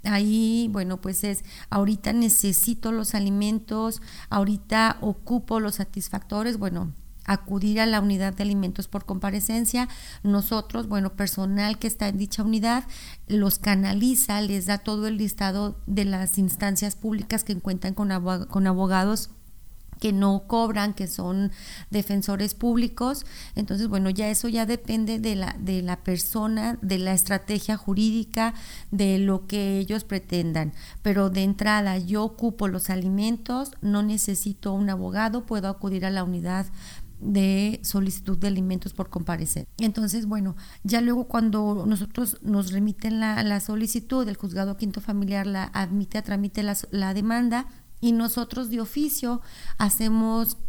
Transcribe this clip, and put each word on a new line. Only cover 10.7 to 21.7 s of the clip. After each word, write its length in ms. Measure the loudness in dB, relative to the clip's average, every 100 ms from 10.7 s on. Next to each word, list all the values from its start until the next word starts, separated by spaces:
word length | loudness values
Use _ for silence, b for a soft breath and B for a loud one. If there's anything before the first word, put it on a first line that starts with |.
| -4 -2
bueno, 280 | 0 0 -2
personal 640 | -2 0 0 2 0 0
que 80 | -4
está 200 | -2 -2
en 100 | -2
dicha 260 | -2 0
unidad, 400 | 2 2 2 0 -2 B B B -2
los 300 | 2 4 2
canaliza, 840 | 2 4 4 4 4 4 2 0
les 260 | 0 -2 0
da 120 | -2
todo 280 | 0 -2 0
el 100 | 0
listado 640 | -2 0 0 0 -2 -4 -2
de 180 | 0 2
las 320 | 0 0 2
instancias 580 | 2 2 0 0 0 -2
públicas 480 | -2 -2 -2 -2
que 120 | -2 -2
cuentan 380 | -2 -2 -2 0
con 160 | 0
abo-, 360 | 0 0 -2 -2
con 200 | 2 4
abogados 640 | 4 4 4 4 0 -4 -12 -18 -16 -16 -16 -16 -4
que 140 | 0
no 300 | 4 4 4 2
cobran, 480 | 2 2 2 0
que 140 | -2 -6
son 440 | -4 -2 0 0 B B